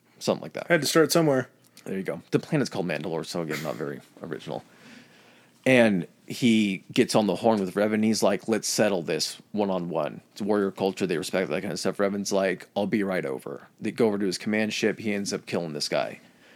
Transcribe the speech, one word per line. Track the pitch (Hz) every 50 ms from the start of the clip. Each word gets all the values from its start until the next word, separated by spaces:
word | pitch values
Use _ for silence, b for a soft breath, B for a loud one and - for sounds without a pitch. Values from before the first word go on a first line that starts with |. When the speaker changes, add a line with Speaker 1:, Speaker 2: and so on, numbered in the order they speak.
| _ _ _ -
Speaker 1:
something | - - 95 -
like | - - -
that. | - - -
Speaker 2:
Had | 170 170
to | 139 127
start | - 165 156 147
somewhere. | - 170 165 151 135 131 - - _ _ _ _ _ - -
Speaker 1:
There | - 95 95
you | 95
go. | - 78 - - _
The | - 143
planet's | - - - 151 120 -
called | - 98 90 90
Mandalore, | 82 73 - 95 80 80 73
so | - - 85
again, | 82 78 76 76 78
not | 76 60
very | 62 73 71 71 67 - - _ - -
original. | 82 73 - - 80 65 - - b b b b b b b b b b b b b b b b b b _ -
And | 131 131 123 117 110 101 90 80 - _ _ _
he | - - - 127 120 113 110 107 101 95 87 - - -
gets | - 113 - -
on | 117 107 98
the | 87
horn | 95 117 113 113 104
with | 95 90 90
Revan, | 101 104 107 107
and | 107 107
he's | 110 110 98 113
like, | 98 101 92 - -
"Let's | 110 104 - -
settle | - - 113 104 98 90
this | 82 78 82 78 - - - - - _
one-on-one. | - 104 104 98 92 90 87 85 82 82 76 67 - - - _
It's | - -
warrior | 107 98 107 104 98 98
culture. | 95 - 95 98 95 - 98
They | 87 90 76
respect | 90 - - 92 95 -
that | 73 92
kind | 90 - 76
of | -
stuff." | - 95 90 -
Revan's | 101 101 101 104 98 -
like, | 101 95 98 95 90 90 - - -
"I'll | 101 104 98
be | 104 110 98
right | 98 92 90 76
over." | 69 65 64 - - 69 - - - _ -
They | 98 110
go | 92 - 123 110
over | 101 101
to | 104
his | 95 87 -
command | - 110 104 107 110 107 107
ship. | - - 107 98 -
He | 110 110 101
ends | 101 101 - 101
up | 90 -
killing | - - 95 87 82 73
this | 73 - -
guy. | 82 73 53 53 - - b b b b b b b